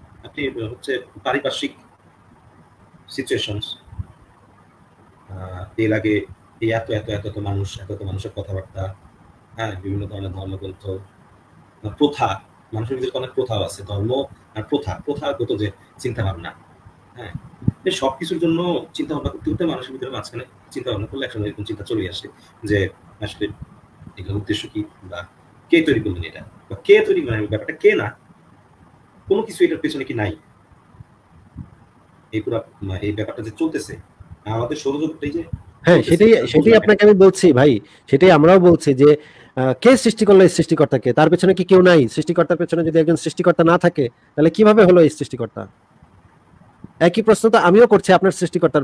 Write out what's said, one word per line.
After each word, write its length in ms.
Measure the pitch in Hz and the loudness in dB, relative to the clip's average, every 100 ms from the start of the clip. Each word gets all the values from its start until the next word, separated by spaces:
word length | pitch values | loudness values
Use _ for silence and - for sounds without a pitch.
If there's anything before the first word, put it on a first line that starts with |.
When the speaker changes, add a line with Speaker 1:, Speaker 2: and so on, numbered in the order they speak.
| _ _ | _ _
Speaker 1:
আপনি 240 | - - 139 120 | -20 -10 -8 -8
হচ্ছে 400 | 110 123 - 135 - - | -12 -12 -8 -8 -10 -12
পারিপার্শ্বিক 520 | 127 139 135 - 143 - _ _ _ _ _ _ _ _ _ _ _ _ _ | -6 -6 -6 -8 -10 -12 _ _ _ _ _ _ _ _ _ _ _ _ _
সিচুয়েশনস, 680 | - 135 120 - 101 - - _ - - _ _ _ _ _ _ _ _ _ _ _ _ | -12 -8 -6 -6 -10 -12 -16 _ -16 -16 _ _ _ _ _ _ _ _ _ _ _ _
আহ, 360 | 95 92 90 92 - | -16 -14 -14 -14 -6
এর 160 | 110 | -2
আগে 340 | 107 107 104 - - _ _ | -2 -2 -4 -6 -16 _ _
এই 120 | 113 | -6
এত, 180 | 113 113 | -6 -6
এত, 180 | 107 101 | -8 -8
এত, 180 | 101 104 | -10 -10
এত 120 | 101 | -10
মানুষ, 420 | 101 98 98 - | -8 -8 -8 -12
এত, 100 | - | -16
এত 120 | 104 | -14
মানুষের 280 | 98 98 101 - | -10 -10 -12 -14
কথাবার্তা, 580 | 98 95 - 95 95 98 _ _ _ _ _ - | -12 -12 -12 -12 -12 -14 _ _ _ _ _ -12
হ্যাঁ, 240 | 110 95 | -10 -10
বিভিন্ন 260 | 98 101 101 | -10 -10 -10
ধরনের 260 | 104 95 | -12 -12
ধর্মগ্রন্থ, 540 | 92 95 95 95 92 98 95 98 _ _ _ _ _ _ _ 107 - | -12 -12 -14 -14 -14 -12 -14 -14 _ _ _ _ _ _ _ -14 -4
প্রথা, 420 | 147 - 117 98 - _ _ | -4 -2 -6 -6 -14 _ _
মানুষের 240 | 110 117 131 | -10 -8 -8
ভিতরে 140 | 127 | -8
অনেক 160 | 131 127 | -8 -8
প্রথাও 340 | - 123 107 | -6 -4 -4
আছে, 180 | - - | -6 -10
ধর্ম 420 | 101 98 110 131 139 - _ | -10 -6 -4 -4 -4 -12 _
আর 80 | 110 | -14
প্রথা, 380 | 104 147 - - | -6 -6 -4 -8
প্রথাগত 520 | - 147 190 185 117 107 | -8 -8 -6 -6 -6 -6
যে 120 | 104 - _ _ | -6 -10 _ _
চিন্তা 260 | 123 117 | -10 -6
ভাবনা, 300 | 98 85 85 - _ _ - _ _ | -6 -8 -14 -18 _ _ -20 _ _
হ্যাঁ, 180 | 120 104 - - - - - | -20 -18 -16 -18 -6 -6 -4
এই 60 | 185 | -6
সব 280 | 175 - - | -4 -4 -6
কিছুর 200 | 170 165 | -8 -4
জন্য 480 | 165 165 180 147 - | -2 -2 -4 -6 -8
চিন্তা 220 | - 147 | -12 -8
ভাবনা 160 | 147 - | -6 -8
করতে 200 | - 156 | -8 -8
করতে 140 | - | -4
মানুষের 280 | 170 139 123 | -4 -6 -12
ভিতরে 180 | 131 127 | -14 -12
মাঝখানে 340 | 117 - 113 - _ _ | -12 -14 -16 -16 _ _
চিন্তা 200 | 135 123 | -12 -8
ভাবনা 160 | 101 107 | -8 -8
করলে 200 | 135 131 | -10 -10
একসময় 200 | 110 104 | -8 -10
এরকম 180 | 101 | -10
চিন্তা 200 | 104 107 | -12 -12
চলে 240 | - 113 92 | -8 -8 -6
আসে 200 | - - - _ _ | -12 -18 -20 _ _
যে 240 | 104 104 95 - _ _ | -4 -2 -4 -8 _ _
আসলে 280 | 101 - 104 - - - _ _ - - | -14 -8 -10 -10 -18 -20 _ _ -20 -18
এটার 200 | - 101 | -10 -10
উদ্দেশ্য 320 | - - - | -6 -8 -8
কি, 160 | 107 104 _ | -12 -12 _
বা 220 | 90 87 87 _ _ _ _ | -18 -18 -18 _ _ _ _
কে 120 | 165 | 0
তৈরি 180 | 151 117 | 0 -2
করলেন 220 | 104 87 | -4 -8
এটা, 180 | 82 - - _ _ | -12 -16 -20 _ _
বা 60 | - | -12
কে 200 | - 214 220 | 4 4 4
তৈরি 140 | 175 | -2
করলেন, 260 | - 110 104 | -4 -6 -6
ব্যাপারটা 260 | 110 - | -6 -8
কে 220 | - 208 | -2 0
না, 360 | 190 107 - _ _ _ _ _ _ _ _ _ _ - | 0 -4 -12 _ _ _ _ _ _ _ _ _ _ -4
কোনো 140 | 202 | -4
কিছু 220 | - 175 | -4 -2
এটার 140 | 165 156 | -2 0
পেছনে 260 | 147 143 | -6 -8
কি 100 | 127 | -8
নাই, 220 | 113 101 80 _ _ _ _ _ _ - _ _ _ _ - - _ _ _ _ _ _ | -6 -6 -8 _ _ _ _ _ _ -20 _ _ _ _ -20 -20 _ _ _ _ _ _
এই 80 | 110 | -8
পুরা, 220 | - 117 - _ 98 92 | -6 -8 -10 _ -12 -8
এই 120 | 104 | -8
ব্যাপারটা 300 | 107 107 - | -8 -10 -10
যে 80 | 110 - | -14 -8
চলতেছে 380 | 160 156 - - - _ - - | -6 -6 -10 -16 -20 _ -20 -18
আমাদের 320 | 104 113 120 147 | -8 -6 -6 -6
সৌরজগৎটাই 540 | 135 147 156 - 147 | -6 -6 -6 -8 -8
যে 80 | 165 | -8
Speaker 2:
হ্যাঁ, 580 | 165 - - _ - 170 | -10 -14 -16 _ 4 4
Speaker 1:
চলতেছে, 140 | - | 4
Speaker 2:
সেটাই, 180 | 170 214 | 4 6
Speaker 1:
এটা 180 | 202 120 | 6 4
Speaker 2:
সেটাই 140 | 190 | 2
Speaker 1:
বুঝলাম। 200 | 202 220 | 6 4
Speaker 2:
আপনাকে 260 | 214 202 208 | 4 6 6
আমি 80 | |
বলছি 380 | 196 190 180 180 | 8 6 6 4
ভাই, 280 | 127 147 107 - _ - | 6 4 2 -4 _ -2
সেটাই 200 | 139 180 | 4 6
আমরাও 280 | 156 156 190 | 6 8 6
বলছি 360 | 175 160 - | 6 4 2
যে, 220 | 131 147 147 - - - - | 4 6 4 0 -20 -12 -4
আহ, 180 | 131 127 | -2 2
কে 160 | 233 269 | 4 4
সৃষ্টি 280 | 233 - | 2 0
করলো 180 | 208 196 | 4 6
এই 60 | 185 | 6
সৃষ্টিকর্তাকে, 640 | - 160 151 143 131 127 | 4 -2 2 2 2 0
তার 180 | 120 156 | 2 4
পেছনে 240 | 170 190 | 4 2
কি 100 | 185 | 0
কেউ 180 | 180 185 | 4 6
নাই? 260 | 180 170 127 | 6 6 4
সৃষ্টিকর্তার 480 | - 151 175 165 165 | -2 -4 -2 0 -2
পেছনে 280 | 175 165 | -2 -2
যদি 140 | 160 160 | 0 0
একজন 180 | 156 160 | 2 0
সৃষ্টিকর্তা 480 | 160 - 180 170 | -2 -2 0 2
না 140 | 165 175 | 2 2
থাকে, 300 | 175 170 123 - _ | 2 0 -4 -6 _
তাহলে 160 | - 160 | 0 0
কিভাবে 340 | 160 214 214 | 4 4 6
হলো 180 | 180 180 | 6 6
এই 80 | 151 | 4
সৃষ্টিকর্তা? 560 | - 139 120 113 - 98 _ _ _ _ _ _ _ _ _ _ _ - _ | 2 -8 -8 -10 -10 -14 _ _ _ _ _ _ _ _ _ _ _ -20 _
একই 220 | 170 196 | 0 2
প্রশ্ন 280 | 214 208 220 | 2 2 4
তো 80 | 220 | 4
আমিও 280 | 175 202 240 | 6 6 6
করছি 260 | 202 - | 4 4
আপনার 200 | 180 190 | 4 4
সৃষ্টিকর্তার, 500 | - 165 175 156 151 | 0 -4 2 2 2